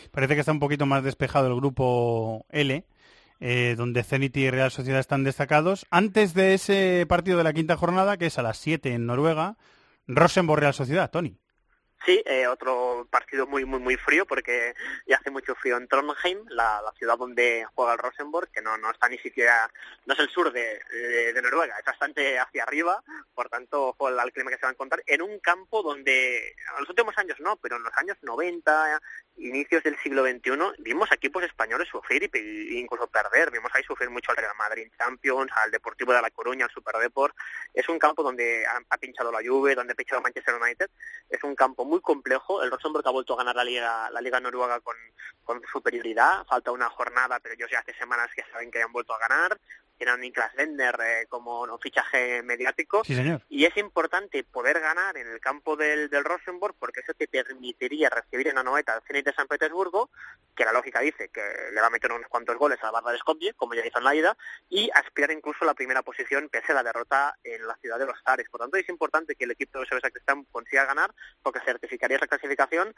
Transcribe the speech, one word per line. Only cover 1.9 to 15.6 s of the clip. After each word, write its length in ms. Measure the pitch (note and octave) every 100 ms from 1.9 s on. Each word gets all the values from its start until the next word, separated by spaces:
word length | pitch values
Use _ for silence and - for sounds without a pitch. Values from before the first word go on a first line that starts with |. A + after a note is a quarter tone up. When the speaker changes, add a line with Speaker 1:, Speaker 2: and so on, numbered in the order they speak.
| B2 A#2+ A#2 A2 A2 -
Speaker 1:
L, 340 | D3+ C#3 C#3+ - _ _ - _ _
eh, 340 | A#2+ B2 A#2+ A#2
donde 280 | B2 A#2+
Zenit 320 | A2+ C3+ C#3 C#3
y 140 | C3+
Real 200 | B2+ C3
Sociedad 300 | - B2+ C3+
están 240 | - C#3
destacados. 600 | C3+ - C#3+ D3+ E3+ G3 -
Antes 440 | F3 G#3 A3 G3+
de 200 | F3 F#3+
ese 520 | F#3+ - G3 F#3+ F3+ E3+
partido 300 | F3 F3 F3
de 60 |
la 100 | D#3+
quinta 220 | D3+ D#3+ D#3
jornada, 420 | E3+ F#3 G3 G3
que 80 | E3+
es 120 | -
a 40 |
las 160 | A2+ -
siete 340 | D3+ D#3 C3+
en 140 | A#2+ A#2
Noruega, 500 | B2 D#3 D#3 F3+ A3+ _ _ _ _ -
Rosenborg 540 | B2 E3 F#3+ E3+ D3+
Real 140 | D3
Sociedad, 360 | C3+ B2+ E3+ D3+
Tony. 280 | E3 D3+ - _ _ _ _ _ _ -
Speaker 2:
Sí, 160 | F#3+ -
eh, 200 | C3 B2
otro 640 | B2+ B2+ B2+ B2 A#2+ A#2+
partido 360 | B2+ - C3+ C3+
muy, 180 | C#3
muy, 160 | C3 C3
muy 160 | B2+ B2+
frío, 300 | - D#3 G3
porque 480 | C3 B2 B2 A#2+ - - - -
ya 100 | C3
hace 140 | C#3
mucho 240 | C3+ C3
frío 240 | B2+